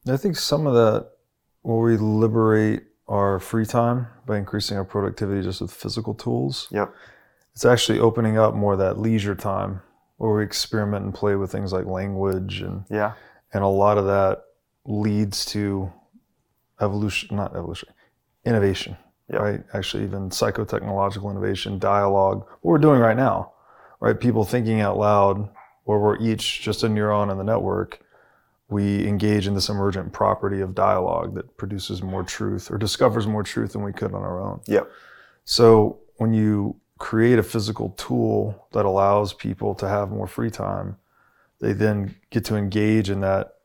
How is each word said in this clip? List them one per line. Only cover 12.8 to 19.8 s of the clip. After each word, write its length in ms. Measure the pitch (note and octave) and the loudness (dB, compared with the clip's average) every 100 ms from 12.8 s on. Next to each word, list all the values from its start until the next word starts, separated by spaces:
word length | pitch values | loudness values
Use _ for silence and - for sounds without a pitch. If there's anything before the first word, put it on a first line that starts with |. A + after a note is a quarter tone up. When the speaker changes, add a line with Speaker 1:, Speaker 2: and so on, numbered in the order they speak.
| F#2+ | -6
Speaker 2:
Yeah. 240 | G#2+ G#2 G#2+ - _ _ | -2 -2 -4 -20 _ _
Speaker 1:
and 100 | G#2 | 0
a 60 | G2 | 2
lot 300 | G2 G2+ G#2 | 4 4 4
of 80 | G2 | 4
that 380 | G2 F#2+ F#2+ - _ _ _ - | 2 2 0 -8 _ _ _ -8
leads 580 | G#2 G#2+ G#2 G#2 G2 - | -2 0 0 -2 -2 -6
to 460 | G#2 G#2 G2 F#2+ - _ _ _ _ _ _ _ _ | -4 -2 -4 -6 -12 _ _ _ _ _ _ _ _
evolution, 560 | G#2+ G2+ G#2 - - G2+ | -2 0 -2 -4 -6 -6
not 180 | G2 | -6
evolution, 360 | - E2+ E2+ - _ _ _ _ _ | -8 -10 -10 -14 _ _ _ _ _
innovation, 520 | - A2+ G2 F#2 - F#2+ _ _ _ | 0 2 2 0 -6 -14 _ _ _
Speaker 2:
Yep. 120 | - | -2
Speaker 1:
right? 220 | G#2 G2+ - | -2 -4 -6
Actually, 320 | G#2 | -8